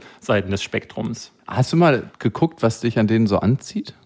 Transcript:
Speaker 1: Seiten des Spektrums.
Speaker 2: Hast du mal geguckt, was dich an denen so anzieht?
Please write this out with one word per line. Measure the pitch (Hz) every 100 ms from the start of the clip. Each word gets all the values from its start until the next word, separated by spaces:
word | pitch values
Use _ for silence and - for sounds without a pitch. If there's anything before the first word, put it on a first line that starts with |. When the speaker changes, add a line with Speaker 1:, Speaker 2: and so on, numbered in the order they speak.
| - -
Speaker 1:
Seiten | - 104 92
des | 98
Spektrums. | - - - - 113 113 - _ -
Speaker 2:
Hast | 101 131
du | 165
mal | 170 123 85 -
geguckt, | 117 - 165 -
was | 113 -
dich | 120 117
an | 107
denen | 113 110
so | 98
anzieht? | 101 131 - 214 - -